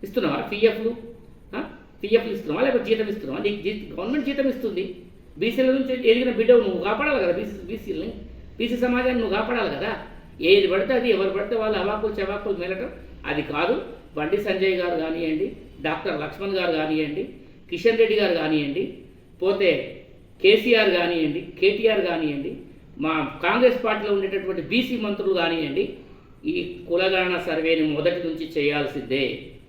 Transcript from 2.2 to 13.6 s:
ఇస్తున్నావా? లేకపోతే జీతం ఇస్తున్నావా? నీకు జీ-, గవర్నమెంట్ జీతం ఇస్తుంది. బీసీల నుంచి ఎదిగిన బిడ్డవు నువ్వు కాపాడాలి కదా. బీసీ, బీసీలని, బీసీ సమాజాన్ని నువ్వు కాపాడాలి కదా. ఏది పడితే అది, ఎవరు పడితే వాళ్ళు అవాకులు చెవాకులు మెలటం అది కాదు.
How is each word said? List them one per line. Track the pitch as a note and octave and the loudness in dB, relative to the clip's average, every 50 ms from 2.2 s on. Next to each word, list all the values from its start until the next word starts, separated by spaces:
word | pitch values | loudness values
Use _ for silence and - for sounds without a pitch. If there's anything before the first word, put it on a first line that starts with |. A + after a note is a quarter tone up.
| - A3 G3+ | 2 2 -6
ఇస్తున్నావా? | - - D#3 D3 F#3 B3+ | -6 -4 -4 0 2 2
లేకపోతే | C#4 B3+ A#3 G3 | 2 2 2 2
జీతం | G3+ A3 G#3+ G#3+ G#3 | 2 0 0 0 -2
ఇస్తున్నావా? | G#3 - - C#3 C3+ E3+ G#3 | -4 -6 -6 -6 -6 -2 -2
నీకు | G3+ G#3 G3+ D3+ | -2 -2 -2 -4
జీ-, | G3 G#3+ - - - D3 | -6 -6 -6 -8 -10 -10
గవర్నమెంట్ | D#3 F#3 A3 C4 D4+ B3 | -8 -4 -2 -2 -2 -2
జీతం | C4 C#4 C#4 C4+ C4+ | -2 -2 0 0 0
ఇస్తుంది. | A#3+ - - A3 F#3+ F3+ G3 - - - - - - - - - - - | 0 -2 -4 -4 -4 -4 -6 -6 -8 -14 -16 -20 -20 -20 -20 -20 -6 -2
బీసీల | F3+ A3+ A3+ - B3+ | -2 0 2 2 4
నుంచి | C4 C4 C4+ C4 C4+ B3+ B3 - A3+ | 4 4 2 2 -2 -2 0 6 6
ఎదిగిన | A3+ B3 B3+ B3+ A3+ | 6 6 4 0 2
బిడ్డవు | G3 A3+ A#3 B3 A#3 | 2 6 8 8 8
నువ్వు | G#3 G3 F3+ E3+ E3+ | 8 4 -2 -2 -2
కాపాడాలి | G3+ G#3+ - D4 D4+ C#4+ B3 | -2 0 0 0 0 2 2
కదా. | F#3+ F3 F3 | 2 2 0
బీసీ, | F#3+ G#3+ G#3+ G#3 G3 F3+ | 0 -2 -6 -8 -12 -10
బీసీలని, | E3+ A3 G#3+ - - F3 D#3 F3+ A#3 - - - - - - - - - - | -10 -10 -10 -8 -8 -6 -6 -6 -8 -10 -12 -14 -16 -16 -18 -18 -18 -6 -4
బీసీ | A3+ A#3 A#3 | -2 -2 0
సమాజాన్ని | A#3+ A#3+ B3 B3 B3 B3+ B3+ B3+ A#3+ A3+ | 0 0 0 0 2 0 0 0 0 0
నువ్వు | G3 F#3 | 0 0
కాపాడాలి | G#3 A3 G#3+ B3 A#3 G#3 E3+ | 0 0 0 0 0 0 -2
కదా. | C#3+ C3+ F3 A3 G3+ - - - - - - - - - | -2 -4 -4 -4 -6 -6 -10 -14 -16 -18 -20 -20 -12 -2
ఏది | - E3 G3 G3+ F#3+ | 6 8 8 8 8
పడితే | F3 F3 G3 F#3+ G#3+ C4 | 6 4 2 2 2 2
అది, | A#3+ A#3+ A#3+ | 2 4 4
ఎవరు | G#3 F3+ G3 G3 | 2 4 2 0
పడితే | F#3+ G3 G#3 - A#3+ | 0 -2 -2 -2 -2
వాళ్ళు | A3 A3 G#3+ G#3 F#3+ | 0 0 0 0 0
అవాకులు | F3+ G3+ G#3+ G#3+ G#3+ G#3+ G#3 | 0 0 -2 0 -2 -2 -2
చెవాకులు | G#3 G3 F#3 G3 G3+ - G#3+ G3 | -2 -4 -4 -4 -6 -2 -4 -4
మెలటం | E3+ F3 F3+ F#3+ F#3+ A#3+ - - - - - - - - | -4 -2 -4 -4 -6 -6 -8 -10 -14 -18 -18 -18 -12 -6
అది | C#3+ D3 D3 C#3+ | -4 -4 -4 -4
కాదు. | D3 D3 D3 | -4 -2 -2